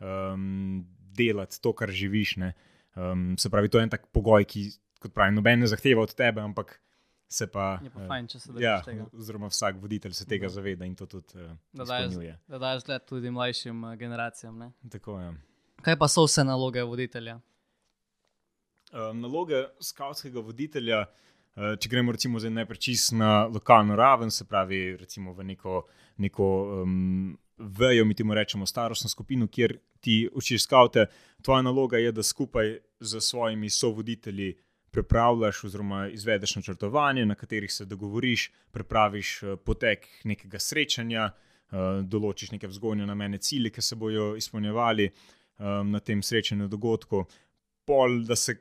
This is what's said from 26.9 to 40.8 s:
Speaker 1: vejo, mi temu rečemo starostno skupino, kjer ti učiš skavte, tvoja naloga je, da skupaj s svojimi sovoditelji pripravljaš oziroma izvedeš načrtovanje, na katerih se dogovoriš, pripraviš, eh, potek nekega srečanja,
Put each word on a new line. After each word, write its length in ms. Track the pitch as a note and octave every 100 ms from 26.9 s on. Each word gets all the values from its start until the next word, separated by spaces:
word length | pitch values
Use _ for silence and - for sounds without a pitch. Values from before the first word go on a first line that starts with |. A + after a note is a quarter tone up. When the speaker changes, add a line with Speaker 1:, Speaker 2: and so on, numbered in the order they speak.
| F#2 F#2 F#2 F#2+ C#2+ _ -
Speaker 1:
vejo, 480 | G#2+ F#2+ B2+ A#2
mi 100 | G#2+
temu 200 | G2+ G#2+
rečemo 320 | G#2+ G#2 G2+ F#2+
starostno 420 | B2 A#2 A2 A#2
skupino, 380 | - A2+ C3 G#2+
kjer 280 | - A2+ A#2 _ _
ti 300 | A#2+ A2+ A#2
učiš 340 | C3+ - A2+
skavte, 420 | - C3 A#2+ A#2+ G#2 - _ _
tvoja 220 | - C3
naloga 360 | B2+ C3+ C3 A#2
je, 140 | A#2
da 100 | A2
skupaj 480 | G#2 - C#3 A#2 A2 A2+ _ _
s 240 | A2+ A2
svojimi 480 | - A#2+ A2+ G#2+ G#2+
sovoditelji 840 | - B2 G#2+ A2 A2+ A2+ G2 G2 - _ _ _
pripravljaš 720 | A2+ - A2+ A#2+ A#2 G#2+ -
oziroma 420 | G#2 G2+ G2+ G2 G2
izvedeš 500 | G#2+ G#2+ G#2 G2+ G#2
načrtovanje, 680 | F#2+ F2 G#2 D3 D3 C3 G#2+
na 80 |
katerih 360 | G2+ - G#2+ G2+
se 140 | -
dogovoriš, 640 | G2 G2+ G2+ A2 B2+ A2+ - _ _
pripraviš, 640 | A2+ - A2 G#2 G2+ - -
eh, 160 | G2+ F#2+
potek 480 | - G#2+ A#2 G2+ - -
nekega 360 | A2+ G2+ G2 G2
srečanja, 680 | - D3+